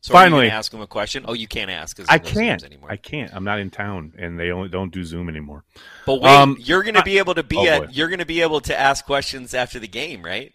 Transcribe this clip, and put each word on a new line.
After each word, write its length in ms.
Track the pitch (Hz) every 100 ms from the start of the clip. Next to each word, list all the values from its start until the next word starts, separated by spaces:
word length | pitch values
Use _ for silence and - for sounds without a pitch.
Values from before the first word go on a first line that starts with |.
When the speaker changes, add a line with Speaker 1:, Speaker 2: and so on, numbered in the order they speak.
Speaker 1:
So 120 | -
are 80 | 175
you 40 | 185
Speaker 2:
finally, 220 | 151 120
Speaker 1:
gonna 100 | 110
ask 140 | 110
him 60 | 113
a 80 | 104
question? 380 | 110 104 135 107
Oh, 60 |
you 140 | 117 110
can't 220 | - 101
ask 260 | 90 80 -
'cause 80 | 98
Speaker 2:
I 100 | 160
Speaker 1:
there's 140 | - 208
no 40 |
Speaker 2:
can't. 200 | 233 110
Speaker 1:
Zooms 40 | 69
anymore. 260 | 71 71
Speaker 2:
I 40 | 101
can't. 360 | - 151 110
I'm 100 | 95
not 160 | 95 104
in 100 | 98
town, 420 | - 101 95 78 -
and 220 | 87 85
they 120 | 85
only 180 | 90 95
don't 240 | 90 95
do 100 | 90
Zoom 240 | 87 82 87
anymore. 380 | 78 73 73 _ - - - -
Speaker 1:
But 160 | 135
wait, 100 | 131
Speaker 2:
Um, 220 | 139 139 139
Speaker 1:
you're 240 | 123 175
gonna 160 | 208 208
Speaker 2:
I 40 |
Speaker 1:
be 140 | 180 196
able 160 | 185 170
to 80 |
be 140 | 151 -
Speaker 2:
Oh, 80 | 190
Speaker 1:
at, 160 | 151 -
Speaker 2:
boy. 0 |
Speaker 1:
you're 160 | 127 160
gonna 180 | 185 165
be 160 | 165
able 200 | 165 151
to 180 | - 151
ask 240 | 135 139 -
questions 480 | 139 139 135 123
after 260 | 127 123 123
the 80 | 107
game, 360 | 107 151 127
right? 300 | 82 95 135